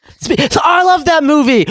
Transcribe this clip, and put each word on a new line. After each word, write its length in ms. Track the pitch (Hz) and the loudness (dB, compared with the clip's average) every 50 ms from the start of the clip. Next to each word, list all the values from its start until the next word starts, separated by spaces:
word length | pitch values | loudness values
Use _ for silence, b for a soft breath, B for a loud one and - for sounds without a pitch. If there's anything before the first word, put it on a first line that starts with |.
| b b b b | b b b b
Spe-, 340 | - - 349 - 285 247 - | -6 -4 -4 -2 -2 -2 -2
so 80 | 427 - | -2 0
I 180 | 330 349 349 359 | 0 0 2 2
love 220 | 370 359 349 277 | 2 0 0 0
that 180 | 349 330 320 285 | 0 0 0 2
movie. 420 | 269 302 294 262 247 262 220 165 - | 2 2 2 2 2 2 0 0 -2